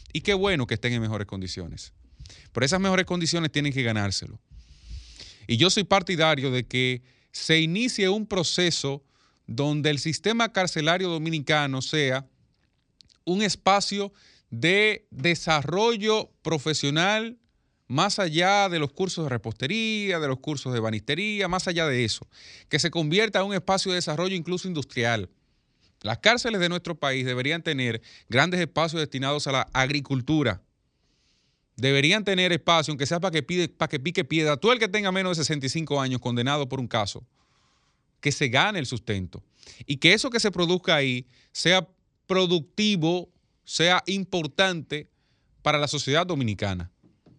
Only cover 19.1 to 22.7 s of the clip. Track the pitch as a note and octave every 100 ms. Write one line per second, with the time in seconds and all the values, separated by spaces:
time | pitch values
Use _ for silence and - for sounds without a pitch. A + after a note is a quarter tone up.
19.1 | E3+ D#3 A#2+ A#2 - C3+ G#3+ A3 G#3+ G3+
20.1 | F3 D3 C3 - D3 C3 A#2+ A2 A2 G#2+
21.1 | D#3 G#3+ G#3 F#3 F3+ F#3 F3 D#3+ B2 A#2
22.1 | - - - - - -